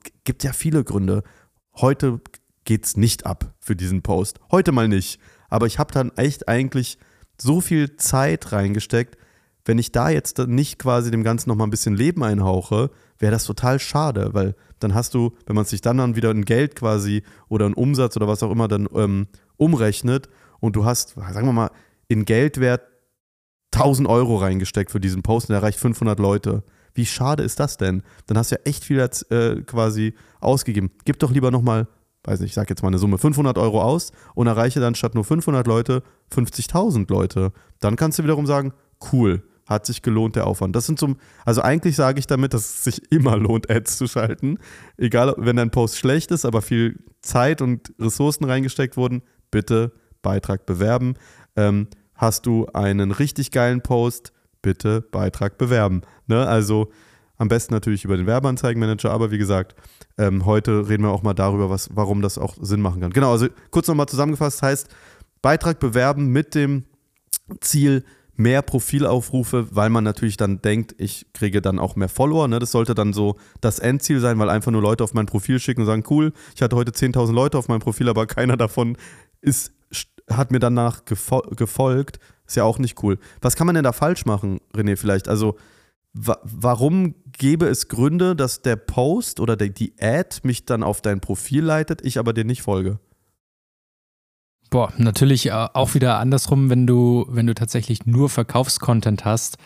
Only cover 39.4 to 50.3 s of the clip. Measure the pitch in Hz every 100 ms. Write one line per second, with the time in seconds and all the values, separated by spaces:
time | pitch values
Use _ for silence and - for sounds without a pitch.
39.4 | - _ - 104 - 120 - 110 110 110
40.4 | 98 101 95 107 117 156 147 131 - -
41.4 | - 110 117 160 180 147 131 139 - 135
42.4 | 135 120 - - - - - 156 131 110
43.4 | 104 110 - 113 - - 123 123 113 -
44.4 | 135 175 - - - - 120 120 131 -
45.4 | 117 120 117 123 113 - 131 151 - 175
46.4 | 127 110 - 117 117 - - _ - 123
47.4 | 131 156 131 120 - - 110 - 147 147
48.4 | 143 131 135 - 131 - 127 123 - _
49.4 | _ 107 101 113 117 - _ _ 95